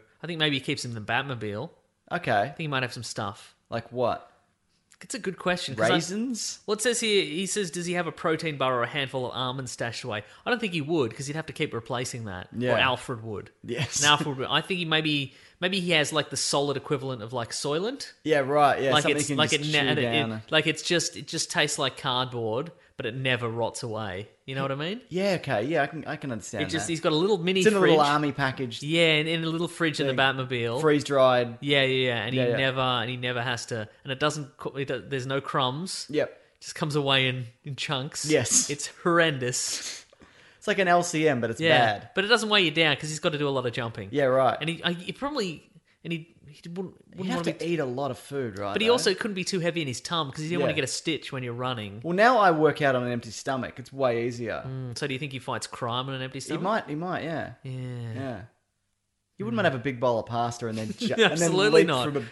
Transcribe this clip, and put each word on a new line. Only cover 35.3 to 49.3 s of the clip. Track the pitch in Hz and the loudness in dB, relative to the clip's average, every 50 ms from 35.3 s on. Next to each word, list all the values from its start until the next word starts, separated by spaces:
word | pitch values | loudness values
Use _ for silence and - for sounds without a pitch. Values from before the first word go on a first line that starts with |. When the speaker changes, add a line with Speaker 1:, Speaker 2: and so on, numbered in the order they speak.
| 135 139 | -2 -2
Speaker 1:
crumbs. | 135 - - 151 131 127 131 151 185 185 - - - - | -2 -2 0 0 0 0 0 -2 -6 -6 -8 -8 -8 -2
Speaker 2:
Yep. | 147 151 135 - - - _ _ _ _ | 0 0 0 0 -2 -10 _ _ _ _
Speaker 1:
Just | - - - | -16 -14 -8
comes | - - 151 139 | -4 -4 -2 0
away | 151 139 139 135 135 131 131 | 0 2 4 4 4 4 2
in, | 127 131 123 113 - _ - | 0 -2 -6 -10 -12 _ -12
in | 151 135 | -12 -8
chunks. | - - - 151 131 131 151 - - - | -6 -6 -4 -4 -4 -6 -6 -6 -6 0
Speaker 2:
Yes. | 147 156 139 117 - - - - - | 2 4 4 4 4 2 2 2 0
Speaker 1:
It's | 147 - - - - - - | -2 -6 -6 -10 -8 -2 0
horrendous. | 185 170 170 165 160 147 131 127 123 123 - - - - - - - - - - - _ - - - - - - - - | 4 4 6 6 4 2 0 -2 -2 -2 -2 -2 -4 -4 -4 -6 -8 -10 -12 -14 -20 _ -20 -20 -20 -20 -20 -20 -20 -20
Speaker 2:
It's | _ - | _ -4
like | - 202 175 | -2 0 2
an | 190 175 | 4 6
L | 175 175 170 | 6 6 4
C | - - 156 156 156 | 4 2 2 4 4
M, | 139 120 | 4 4
but | 117 113 | 2 -2
it's | 113 - | -2 0
Speaker 1:
Yeah, | 160 160 156 139 120 110 104 98 | 4 6 6 6 6 6 2 0
Speaker 2:
bad. | 107 - - | -4 -6 -2
Speaker 1:
but | 185 190 | -2 2
it | 202 | 4
doesn't | 240 220 220 214 | 4 2 4 4
weigh | 208 208 185 | 4 4 4
you | 160 147 | 4 4
down | 165 165 156 143 | 4 4 4 4
'cause | - - 151 | 0 -2 -6
he's | 156 151 | -6 -2
gotta | - 175 151 143 | -2 0 0 0
do | 147 143 | 0 0
a | |
lot | 135 131 123 | 0 0 0
of | 120 117 | -2 -2
jumping. | 135 120 113 110 117 98 95 | -4 -4 -6 -6 -8 -8 -4
Speaker 2:
Yeah, | 123 143 139 | 0 2 2
right. | 131 127 131 131 120 107 - | 4 6 6 6 4 2 2
Speaker 1:
And | 151 160 | -2 -4
he, | 165 - - | -4 -2 -2
I, | 175 175 | -2 -2
he | 170 - - - | -2 -6 -10 -8
probably, | - 262 285 302 269 208 180 151 147 - _ _ - _ _ _ _ - | -6 -6 -4 -2 -2 -4 -4 -6 -8 -14 _ _ -20 _ _ _ _ -10
and | 165 170 | -8 -8
he, | 165 165 - _ _ - 143 | -8 -8 -10 _ _ -20 -20
he | 147 - - 170 | -20 -18 -16 -12
wouldn't, | 170 190 190 160 - - _ _ | -10 -8 -8 -10 -12 -16 _ _
Speaker 2:
You'd | - - | -12 -8
Speaker 1:
wouldn't | 185 190 | -6 -4
Speaker 2:
have | - 175 165 | -2 -2 -2
Speaker 1:
wanna | 165 160 - | -2 -4 -4
Speaker 2:
to | 156 | -2
Speaker 1:
be | 165 175 | -2 0
Speaker 2:
eat | 156 | 0
a | 147 | 0
lot | 127 123 131 143 135 | 0 -2 -2 -2 -4
of | 123 - | -4 -6
food, | - - 143 139 131 113 95 98 | -10 -8 -6 -4 -4 -4 -4 -6
right, | 101 101 101 | -4 -2 0
Speaker 1:
But | 104 220 | 2 4
he | 220 | 4
Speaker 2:
though? | 240 | 4
Speaker 1:
also | 254 - 214 185 | 4 4 2 0
couldn't | 190 - 220 | 0 -2 -4